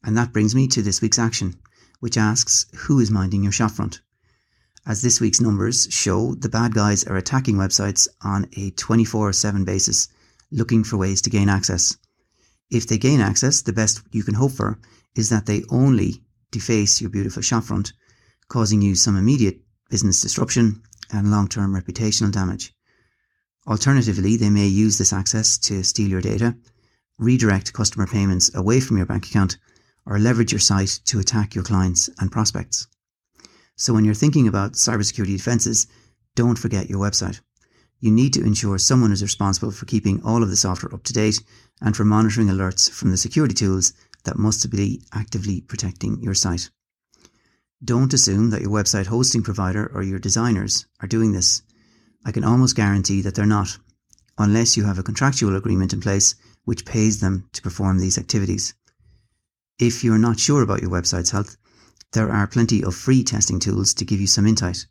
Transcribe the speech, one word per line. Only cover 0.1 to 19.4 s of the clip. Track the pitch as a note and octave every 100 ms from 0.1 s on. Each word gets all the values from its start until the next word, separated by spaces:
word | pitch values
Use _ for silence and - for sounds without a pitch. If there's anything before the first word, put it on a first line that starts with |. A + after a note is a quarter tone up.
| A2
that | A#2
brings | G#2+ G#2+ B2
me | C3+
to | C3
this | G2+ F#2
week's | A2+ -
action, | A2+ A2+ F#2+ - _ _ _ _
which | A#2 -
asks, | G#2+ G#2+ - - -
who | - - C#3
is | A2
minding | G#2 F#2 G2
your | G2
shopfront? | - A2 G#2+ G#2 - _ _ _ _ _ _ _ _ -
As | G#2+
this | B2 -
week's | A2+ G#2+
numbers | A2+ G2+ G#2+ B2+ -
show, | - - F#2+ A#2+
the | C3 A2
bad | A2+ A#2+
guys | G#2+ G#2 G2+
are | - F#2+
attacking | F2+ C3+ C3 G2+
websites | F#2+ - G2+ F#2+ - _
on | G#2 G2 - -
a | G2
twenty-four | - - A2+ A2+ A2+ G#2
seven | G2 G#2 G2+
basis, | F#2+ F#2+ A2+ - - _ _ _ _
looking | D3 A2+ A2+
for | G#2+ G#2
ways | F#2+ G2
to | A2
gain | G#2 G2
access. | G2 - F2+ - - _ _ _ _ _ _ _
If | A#2+ -
they | A2+
gain | C3 C#3+
access, | G2+ G2+ C3 -
the | -
best | F#2+ A2 - -
you | A2+
can | G#2
hope | G#2 C3+
for | C3 G#2 G#2+ _ _ _ -
is | G#2+
that | A2 G#2
they | G#2 -
only | A#2+ C3+ A#2+ G2 - _ _ _
deface | A2+ - A2 G#2 -
your | A2
beautiful | G2+ G2+ G2+
shopfront, | - A#2 - G2+ G2+ - _ _ _ _ _
causing | B2 G#2+ G#2
you | G2+ F#2
some | - G2
immediate | G2+ C#3+